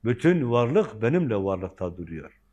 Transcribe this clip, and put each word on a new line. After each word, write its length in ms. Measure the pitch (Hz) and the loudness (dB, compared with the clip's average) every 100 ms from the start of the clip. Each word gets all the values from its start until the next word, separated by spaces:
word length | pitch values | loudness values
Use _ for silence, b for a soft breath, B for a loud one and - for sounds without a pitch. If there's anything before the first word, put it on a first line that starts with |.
Bütün 460 | 113 120 160 180 123 | -2 2 2 2 2
varlık 520 | 117 120 175 202 110 | 2 2 2 0 -2
benimle 340 | 113 170 151 107 | 0 2 2 0
varlıkta 600 | 98 92 92 - 90 85 | 0 -2 -6 -6 -8 -8
duruyor. 440 | 85 82 - _ _ | -12 -12 -14 _ _